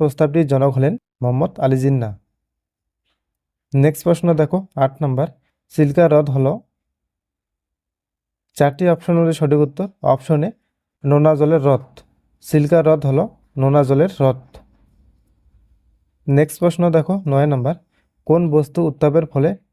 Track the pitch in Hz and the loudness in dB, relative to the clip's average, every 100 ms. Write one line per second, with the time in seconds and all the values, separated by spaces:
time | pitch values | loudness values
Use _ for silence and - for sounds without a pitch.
0 | 151 - 156 160 147 135 139 131 135 233 | -2 0 0 0 0 0 0 0 -2 -4
1 | _ - 123 127 160 - 135 131 135 135 | _ -8 -4 -2 -4 -4 -2 0 0 -2
2 | 110 98 _ _ _ _ _ _ _ _ | -4 -10 _ _ _ _ _ _ _ _
3 | _ _ _ _ _ _ _ 139 147 147 | _ _ _ _ _ _ _ 0 0 0
4 | 175 170 175 156 151 185 190 - 135 135 | -2 -2 0 0 -2 -4 -6 -4 -4 -2
5 | 147 127 165 - _ _ _ - 147 143 | -4 -4 -6 -10 _ _ _ -2 0 2
6 | 165 147 147 135 135 214 - _ _ _ | 4 2 2 0 -2 -4 -10 _ _ _
7 | _ _ _ _ _ _ _ _ _ _ | _ _ _ _ _ _ _ _ _ _
8 | _ _ _ _ _ - 143 139 180 170 | _ _ _ _ _ -2 -2 0 0 0
9 | - 170 165 160 151 147 147 143 190 _ | 0 0 0 0 0 0 0 -4 -10 _
10 | - 135 - 151 180 - _ _ _ _ | -2 -2 0 -2 -2 -8 _ _ _ _
11 | 143 147 156 151 151 165 139 131 135 - | 0 2 4 2 2 2 2 0 -4 -20
12 | _ _ _ _ - 156 147 170 156 156 | _ _ _ _ -2 0 2 2 2 0
13 | 139 139 220 - _ 139 135 147 135 139 | 0 -2 -4 -8 _ -4 0 2 2 2
14 | 156 - 135 131 - - _ _ _ _ | 0 0 -2 -2 -10 -20 _ _ _ _
15 | _ _ _ _ _ _ _ _ _ _ | _ _ _ _ _ _ _ _ _ _
16 | _ _ - 139 156 - 175 170 175 165 | _ _ -2 0 0 -2 -2 0 0 0
17 | 151 196 170 135 147 139 127 170 _ _ | 0 -4 -2 0 0 -2 -4 -6 _ _
18 | _ _ - 233 170 151 143 - 165 - | _ _ -2 0 2 0 -2 -4 -4 -2
19 | 151 151 156 143 151 196 _ | 0 0 -2 -2 -2 -4 _